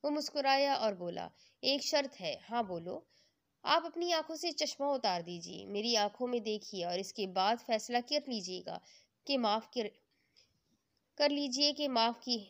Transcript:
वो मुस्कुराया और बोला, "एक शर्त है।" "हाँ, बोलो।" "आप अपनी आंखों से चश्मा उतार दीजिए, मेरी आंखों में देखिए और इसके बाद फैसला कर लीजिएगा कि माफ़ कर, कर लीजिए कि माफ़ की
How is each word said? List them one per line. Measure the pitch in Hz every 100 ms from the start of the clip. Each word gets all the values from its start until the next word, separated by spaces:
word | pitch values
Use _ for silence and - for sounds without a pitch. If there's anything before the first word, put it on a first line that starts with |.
वो | 285
मुस्कुराया | 294 294 294 269 269 277 269
और | 220 190
बोला, | 175 175 - _ - _
"एक | 262 277
शर्त | - 302 269 -
है।" | 175 135
"हाँ, | - 233 214
बोलो।" | 175 170 311 - _ _ _ _ _ -
"आप | 311 330
अपनी | 339 349
आंखों | 330 311 320
से | 349
चश्मा | 302 302 - 277
उतार | 269 226 175
दीजिए, | 170 175 170 180 196
मेरी | 202 226 226
आंखों | 208 208 247
में | 240
देखिए | 214 214 - 196 170
और | 180
इसके | 190 - 190
बाद | 185 190 240
फैसला | - 220 220 240
कर | 240 294 285
लीजिएगा | 233 180 185 180 - - - _ _ -
कि | 269
माफ़ | 226 214 -
कर, | 247 208 _ _ _ _ _ _ _ _ _ _ _ _ -
कर | 294
लीजिए | 285 285 247 294
कि | 294 294
माफ़ | 247 226 233
की | - 240